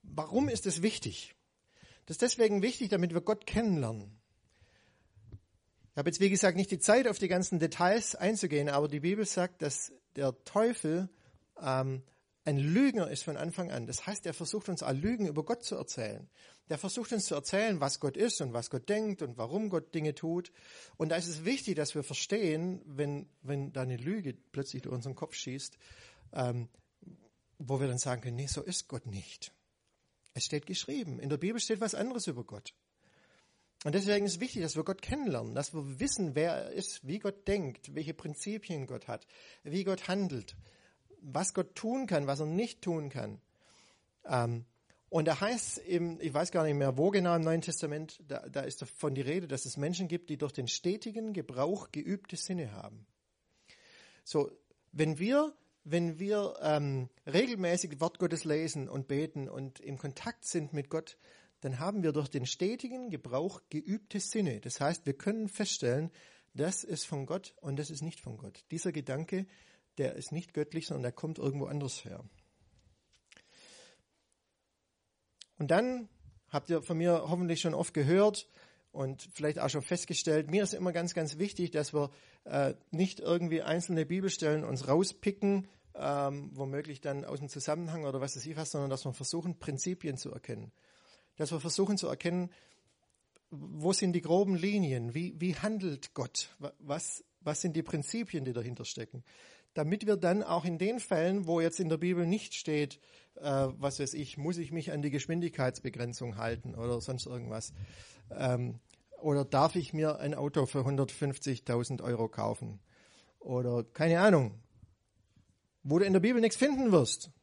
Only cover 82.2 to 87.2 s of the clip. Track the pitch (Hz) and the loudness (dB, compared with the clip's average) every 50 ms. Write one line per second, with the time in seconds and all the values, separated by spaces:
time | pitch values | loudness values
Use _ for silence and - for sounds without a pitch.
82.2 | - - - _ _ - - 143 139 135 - - _ _ - 160 185 190 - - | -20 -20 -20 _ _ -2 2 2 2 2 2 -2 _ _ 0 2 2 2 0 -4
83.2 | - - 170 175 175 165 165 160 - - 160 175 175 - 180 160 156 143 170 190 | 2 2 2 4 4 2 0 0 2 2 0 0 0 0 0 0 2 2 0 0
84.2 | 190 196 185 - 165 151 151 156 - 117 127 127 131 131 139 160 196 190 - - | 0 0 -2 2 2 2 2 2 2 -2 -4 -4 2 4 4 6 6 4 0 -2
85.2 | - 208 202 - 208 196 202 196 190 - _ _ _ _ - - 143 143 143 143 | -2 -2 0 2 2 2 4 2 0 -4 _ _ _ _ -10 -4 -2 0 0 2
86.2 | 139 139 139 143 143 143 143 135 139 135 135 143 147 151 143 131 - 143 139 139 | 0 0 -2 -4 -10 -10 -8 -6 -6 -4 -4 -4 -4 -6 -10 -6 -4 -4 -4 -4